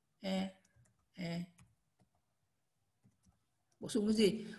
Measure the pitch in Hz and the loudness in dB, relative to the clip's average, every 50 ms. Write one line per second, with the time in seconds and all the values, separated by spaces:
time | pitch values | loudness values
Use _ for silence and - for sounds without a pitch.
0 | _ _ _ _ - 190 190 190 190 190 190 - _ _ _ - - _ _ _ | _ _ _ _ -6 -4 -2 -2 -2 -4 -8 -14 _ _ _ -20 -20 _ _ _
1 | _ _ - - 180 170 170 170 175 - - - - - _ _ _ _ _ _ | _ _ -14 -10 -8 -6 -6 -6 -6 -8 -12 -20 -20 -20 _ _ _ _ _ _
2 | - _ _ _ _ _ _ _ _ _ _ _ _ _ _ _ _ _ _ _ | -20 _ _ _ _ _ _ _ _ _ _ _ _ _ _ _ _ _ _ _
3 | _ - _ _ _ - - _ _ _ _ _ _ _ _ - - - - 233 | _ -20 _ _ _ -20 -20 _ _ _ _ _ _ _ _ -12 -8 -2 0 0
4 | 202 214 220 214 220 185 - - - - - | 2 2 4 6 6 4 4 2 -6 -8 -12